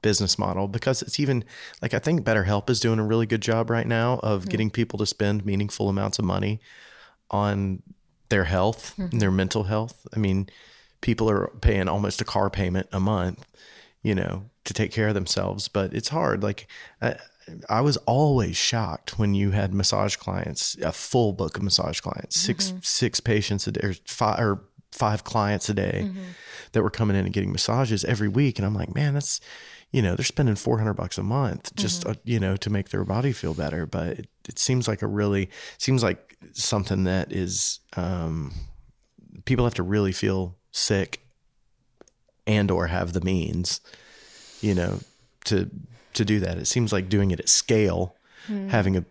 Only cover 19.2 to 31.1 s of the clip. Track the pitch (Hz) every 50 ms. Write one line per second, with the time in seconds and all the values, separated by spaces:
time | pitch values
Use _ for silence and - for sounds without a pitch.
19.2 | 110 101 98 98 101 101 95 104 101 95 95 98 95 - - 101 101 104 - -
20.2 | - - 95 95 92 - - - - - - - - 80 - - - - - 127
21.2 | 117 107 98 90 92 80 - - 101 98 - - - - - - - - - -
22.2 | - - - 170 170 202 233 - 196 190 185 185 - - - - - 117 - -
23.2 | - 120 113 107 101 - 104 98 - - 107 - - 104 92 - _ - - -
24.2 | 113 107 107 - 117 107 101 98 - - _ - _ _ - - 123 107 104 104
25.2 | - - - 117 104 101 104 95 - - 107 101 95 95 92 98 - 202 185 190
26.2 | 185 180 175 - - - - - - - - 117 101 90 - - 113 104 98 98
27.2 | 92 95 92 98 95 95 95 - - - 110 123 135 113 110 98 - - - 101
28.2 | 107 104 98 120 147 135 113 - 101 98 107 98 90 - - - 147 147 139 143
29.2 | 139 - - - - - - - - - - - - _ - 135 110 92 90 -
30.2 | 120 - - - 147 123 107 101 - 123 120 110 110 110 101 - 85 90